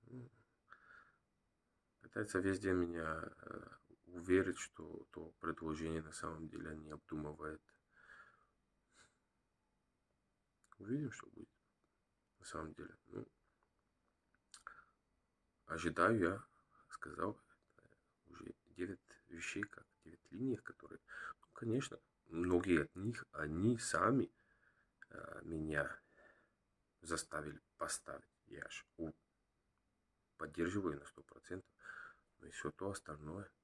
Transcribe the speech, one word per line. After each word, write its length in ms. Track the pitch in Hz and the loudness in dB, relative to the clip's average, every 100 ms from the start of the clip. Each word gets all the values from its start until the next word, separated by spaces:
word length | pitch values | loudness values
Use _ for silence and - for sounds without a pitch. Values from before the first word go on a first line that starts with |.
| 113 | -12
Ну, 240 | 127 123 _ _ _ _ - - - - _ _ _ _ _ _ _ _ _ | -14 -14 _ _ _ _ -20 -20 -20 -20 _ _ _ _ _ _ _ _ _
пытается 360 | - - 104 95 | -8 -4 2 4
везде 340 | 95 95 95 | 4 4 4
меня, 480 | 92 87 85 80 80 - - | 4 4 0 -2 -2 -6 -10
э, 180 | - - - - _ - - | -12 -10 -10 -16 _ -20 -12
уверить, 520 | 90 87 92 90 87 | -8 6 8 8 2
что 480 | - - 80 82 - | -6 -10 -10 -10 -10
то 200 | - 80 - | -10 -10 -4
предложение 640 | 82 80 82 78 80 80 | -4 -2 -2 0 0 -2
на 100 | 78 | -4
самом 360 | - 80 80 80 | -6 -6 -6 -8
деле 280 | 76 80 78 | -8 -6 -8
не 140 | 78 | -8
обдумывает. 720 | 76 _ 78 76 78 78 78 _ _ _ - - - - _ _ _ _ _ _ - - _ _ _ _ _ _ _ _ _ _ _ _ _ _ _ _ - | -12 _ -4 -4 -4 -8 -8 _ _ _ -20 -20 -20 -20 _ _ _ _ _ _ -20 -20 _ _ _ _ _ _ _ _ _ _ _ _ _ _ _ _ -12
Увидим, 340 | 98 135 139 | -2 0 0
что 140 | 95 - | -6 -14
будет 200 | - - _ _ _ _ _ _ _ _ _ | -14 -16 _ _ _ _ _ _ _ _ _
на 60 | - | -8
самом 260 | 80 78 | -6 -6
деле. 200 | 76 80 - - | -8 -12 -14 -10
Ну, 180 | - - _ _ _ _ _ _ _ _ _ _ _ _ - - - - _ _ _ _ _ _ _ - | -10 -10 _ _ _ _ _ _ _ _ _ _ _ _ -18 -16 -18 -20 _ _ _ _ _ _ _ -6
ожидаю 520 | 82 82 78 90 117 | 0 2 8 8 8
я, 260 | 85 98 - _ _ - - | 6 4 -6 _ _ -20 -16
сказал, 500 | - 76 80 90 107 _ _ _ - - - _ _ _ | -10 -10 -2 -2 -2 _ _ _ -20 -20 -20 _ _ _
уже 280 | - - - _ - | -16 -14 -14 _ -6
девять 240 | 90 92 _ - _ | -6 -6 _ -20 _
вещей, 340 | 82 - - | -8 -6 -2
как 220 | - - - _ | -4 -6 -20 _
девять 280 | 80 82 _ | -20 -20 _
линий, 240 | 95 131 117 | -2 0 0
которые, 440 | - - - - _ - - - | -4 -14 -14 -16 _ -10 -10 -12
ну, 60 | - | -16
конечно, 460 | - 113 117 135 - _ _ _ | -6 0 2 0 -8 _ _ _
многие 560 | 82 87 87 92 82 | 0 6 6 8 6
от 120 | 73 - | 6 0
них, 280 | 104 120 - | -2 -2 -6
они 460 | 76 76 80 107 117 | -4 0 4 4 4
сами, 520 | - 78 95 131 - _ _ _ _ _ _ _ - | 2 6 8 8 4 _ _ _ _ _ _ _ -16
э, 300 | - - - | -14 -12 -10
меня 460 | 80 80 78 73 71 - _ - - - _ _ _ _ _ _ | -4 -2 0 2 0 -2 _ -20 -20 -20 _ _ _ _ _ _
заставили 580 | 80 82 - 76 76 - _ _ | -2 -2 0 -4 -4 -8 _ _
поставить. 480 | 80 - - 71 - _ - | -4 -4 -4 -10 -12 _ -14
Я 220 | - - | -12 -10
ж 160 | - - - | -10 -14 -6
у-, 140 | 82 - _ _ _ _ _ _ _ _ _ _ _ _ | -6 -6 _ _ _ _ _ _ _ _ _ _ _ _
поддерживаю 600 | 80 78 85 101 92 71 | -8 2 2 4 2 0
на 80 | 71 | -6
сто 160 | - | -18
процентов. 460 | - - - 90 - _ - - - - _ _ | -20 -20 -8 -8 -8 _ -14 -12 -14 -18 _ _
Но 80 | 73 | -14
и 40 | |
все 200 | - 76 | -4 -4
то 180 | - 98 | -2 -4
остальное 600 | 95 - 76 76 90 98 _ | -4 -8 -10 -8 -8 -10 _